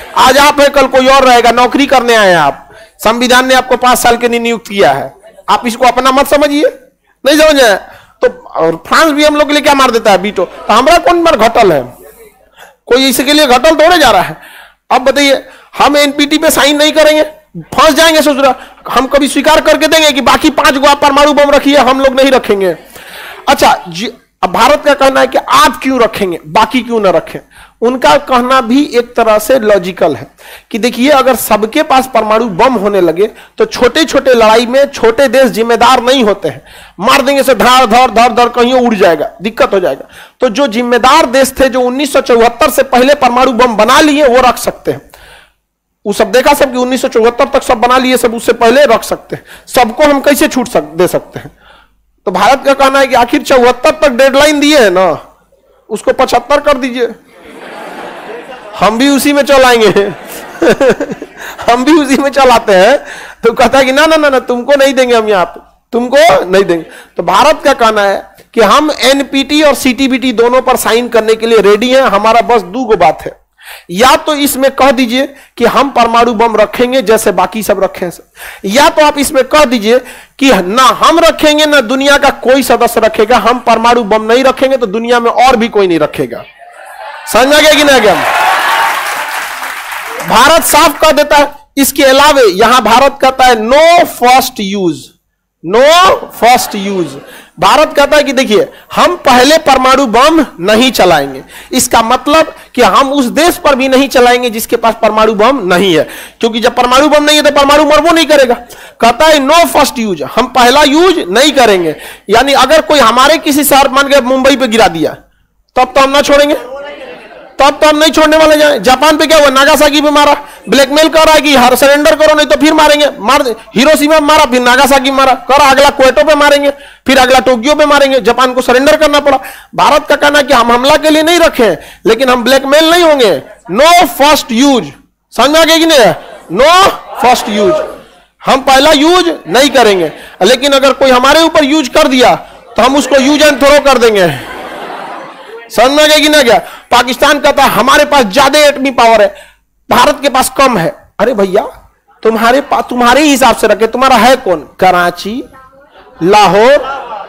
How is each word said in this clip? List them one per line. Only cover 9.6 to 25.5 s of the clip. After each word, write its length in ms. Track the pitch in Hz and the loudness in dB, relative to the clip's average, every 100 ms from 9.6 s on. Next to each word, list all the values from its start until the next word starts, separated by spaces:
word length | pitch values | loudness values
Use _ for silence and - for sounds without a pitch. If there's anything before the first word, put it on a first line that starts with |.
क्या 120 | 285 | 0
मार 180 | 277 262 | 0 0
देता 200 | 226 220 | 0 0
है? 60 | 185 | 0
वीटो। 280 | 208 185 175 | -2 -6 -6
तो 280 | - - | -6 -2
हमारा 240 | 214 269 339 | 0 2 2
कौन 240 | 330 349 | 2 0
मार 140 | 330 262 | 0 0
घटल 380 | 233 247 202 | 0 2 2
है? 240 | 147 123 - - - - _ _ _ - _ - | 0 -4 -14 -20 -20 -20 _ _ _ -20 _ -2
कोई 240 | 247 269 | 0 0
इसके 240 | 277 269 | -2 -2
लिए 140 | 294 285 | 0 2
घटल 280 | 247 320 311 | 2 2 2
दौड़े 220 | 320 359 | 2 2
जा 140 | 254 | 2
रहा 100 | 190 | 0
है। 160 | 156 160 - - - _ - | -2 -8 -20 -20 -20 _ -4
अब 100 | 240 | -2
बताइए, 440 | 262 262 277 262 - - _ - | 0 0 0 -2 -6 -20 _ -2
हम 200 | 247 294 | 0 0
एनपीटी 400 | 285 294 285 302 | 0 -2 -2 -2
पे 140 | 320 | 0
साइन 260 | - 277 294 | 0 0 0
नहीं 140 | 302 | 0
करेंगे, 320 | 294 302 302 302 - _ 170 | 2 2 2 -2 -8 _ -20
फंस 360 | - - 311 | -6 0 0
जाएंगे 280 | 294 330 311 | 2 2 2
ससुरा। 340 | 294 262 269 254 - - - | 0 0 -2 -2 -10 -18 -8
हम 180 | 240 262 | -6 -2
कभी 200 | 277 277 | -2 -2
स्वीकार 340 | 277 302 311 | -2 0 0
करके 260 | 311 302 302 | 2 0 0
देंगे 240 | 320 311 | 0 0
कि 100 | 277 | 0
बाकी 280 | 247 254 311 | 0 0 0
पांच 260 | 294 302 269 | 0 0 0
गो 120 | 285 | 0
आप 140 | 285 | 2
परमाणु 320 | 285 277 294 | 0 0 0
बम 160 | 285 285 | 0 2
रखिए, 280 | 285 277 285 | 2 2 2
हम 240 | 247 269 | 2 0
लोग 200 | 269 254 | 0 2
नहीं 100 | 269 | 2
रखेंगे? 440 | 240 - 202 185 160 - - - - - - - | 0 0 -2 -4 -6 -12 -20 -20 -20 -20 -8 -4
अच्छा 340 | 285 254 180 180 | 0 0 0 -6
जी, 260 | 165 233 - _ _ | -10 -10 -12 _ _
अब 80 | 185 | -6
भारत 320 | 180 240 294 294 | 0 0 2 0
का 80 | |
कहना 260 | 277 269 262 | 0 0 0
है 80 | 254 | 0
कि 100 | 269 | -2
आप 420 | - | 0